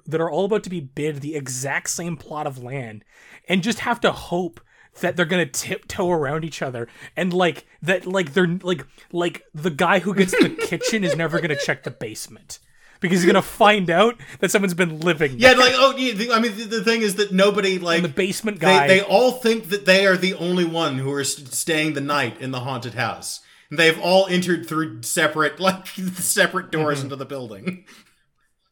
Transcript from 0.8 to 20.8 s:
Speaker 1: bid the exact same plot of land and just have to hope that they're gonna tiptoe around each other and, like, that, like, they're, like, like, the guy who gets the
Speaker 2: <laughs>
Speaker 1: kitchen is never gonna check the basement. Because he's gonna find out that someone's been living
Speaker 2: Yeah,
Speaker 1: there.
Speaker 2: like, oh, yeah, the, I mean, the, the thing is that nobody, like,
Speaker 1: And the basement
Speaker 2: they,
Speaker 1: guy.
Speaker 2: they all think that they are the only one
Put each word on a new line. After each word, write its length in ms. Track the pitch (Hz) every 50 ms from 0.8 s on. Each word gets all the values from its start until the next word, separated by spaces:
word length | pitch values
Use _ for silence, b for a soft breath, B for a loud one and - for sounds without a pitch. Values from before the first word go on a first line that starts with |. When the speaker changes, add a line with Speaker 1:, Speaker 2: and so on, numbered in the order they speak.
Speaker 1:
bid 420 | 143 131 - - 143 156 151 139 135
the 120 | 147 160
exact 560 | 151 135 127 127 127 131 139 143 170 - -
same 260 | - - 170 175 170
plot 300 | - - - 160 151 151
of 160 | 147 127 131 123
land 420 | 123 135 139 123 110 107 107 B B B B B B B B B -
and 160 | 175 190 165
just 160 | 233 226 -
have 200 | - 254 233 226 -
to 100 | 196 147
hope 480 | - - - 175 175 185 175 - - b b b b b b b -
that 160 | - 175 180
they're 80 | 175 175
gonna 180 | 156 180 180 165
tiptoe 640 | 135 - - - - 190 - - - - - 190 175 180
around 320 | 165 147 131 147 160 160
each 180 | 160 - - 165
other 240 | 135 123 120 117 B B B B B B
and, 160 | - 175 185 170
like, 340 | 185 180 170 - - b b b b -
that, 240 | 160 190 180 180
like, 260 | 180 185 196 185 143 135
they're, 140 | 185 180 170 170 190 -
like, 240 | 175 185 147 131 b b b b b
like, 320 | - 170 175 175 - - - _ _
the 180 | 156 147 185
guy 280 | 151 135 185 170 196 190
who 160 | 175 196 190
gets 160 | 202 190 185 - 494
the 100 | - -
Speaker 2:
<laughs> 160 | - - -
Speaker 1:
kitchen 360 | - 180 180 - - 226 220 196
is 140 | 170 139
never 240 | 156 165 156 160 165
gonna 160 | 147 165 147
check 260 | - - - 147 - -
the 80 | 143
basement. 680 | 127 - 127 110 107 - - - 110 101 - _ - - b b b b b b b b
Because 180 | - 170 180 185
he's 60 | 175
gonna 160 | - 196 190 175
find 480 | - - - 226 208 208 208 185 170
out 240 | 165 175 208 233 233 B B B B B
that 140 | - 180 -
someone's 200 | 208 196 196 170
been 280 | 165 185 165 156 151
living 320 | 160 180 165 147 160 139 131
Speaker 2:
Yeah, 120 | 120 233 254 254
Speaker 1:
there. 40 | 247
Speaker 2:
like, 140 | 254 247 262
oh, 220 | 254 262 277 262
yeah, 180 | 254 262 254 226
the, 160 | 190 226 240 233
I 60 | 220
mean, 180 | 233 233 202
the, 80 | 208 233
the 180 | 202 226 226 180
thing 180 | 226 226 233 220
is 140 | 208 185
that 160 | 202 208 202 190
nobody, 480 | 185 196 208 196 208 190 190 190 180
like, 160 | 170 170 165
Speaker 1:
And 80 | 175 180
the 40 | 160
basement 520 | 135 - 190 202 185 - - 214 208 170
Speaker 2:
they, 60 | 156
Speaker 1:
guy. 200 | 185 190 175 143
Speaker 2:
they 140 | 180 190 190 196
all 300 | - 185 214 247 254 240
think 380 | - - 226 226 226 - 160
that 140 | 196 202 139
they 220 | 175 185 190 196
are 100 | 196 185
the 180 | 180 180 190 196
only 300 | - 165 175 180 180 175
one 340 | 165 160 165